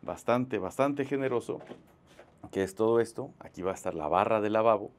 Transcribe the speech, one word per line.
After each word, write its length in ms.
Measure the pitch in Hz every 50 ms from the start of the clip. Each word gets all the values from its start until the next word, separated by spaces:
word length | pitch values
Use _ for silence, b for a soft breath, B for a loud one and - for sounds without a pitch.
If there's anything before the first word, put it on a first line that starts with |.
bastante, 580 | - - 87 87 - - 117 123 127 127 - 104
bastante 440 | 92 92 - - 131 143 143 139 139
generoso, 560 | 131 143 135 135 131 123 117 110 - - - - - - - - _ - _ _ B B B B B B _ - -
que 120 | - 98 98
es 100 | 92 -
todo 280 | - 110 110 117 117
esto. 300 | 117 113 - - 127 - - _
Aquí 240 | - - _ -
va 100 | 90 92
a 40 | 95
estar 180 | - - 92 87
la 120 | 82 76 76
barra 320 | 80 92 101 113 110 110
de 100 | 104 107
lavabo 420 | 104 110 110 113 110 104 101 - -